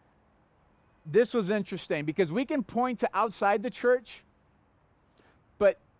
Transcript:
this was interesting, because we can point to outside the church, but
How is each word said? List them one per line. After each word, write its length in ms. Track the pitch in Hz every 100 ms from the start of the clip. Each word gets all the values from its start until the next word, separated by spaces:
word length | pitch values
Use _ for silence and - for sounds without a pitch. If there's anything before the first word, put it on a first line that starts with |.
| _ _ _ _ _ _ _ _ _ _ 156
this 280 | 170 240
was 160 | 240 180
interesting, 560 | 208 - 185 - 165 151
because 260 | 156 175
we 140 | 185 262
can 180 | 294
point 360 | 208 226 254 240
to 100 | 233
outside 500 | 190 226 - 202 220
the 80 | 202
church, 520 | - 247 254 - - _ _ _ _ _ _ _ _ _ _ _ _ _ -
but 200 | 202 185 _ _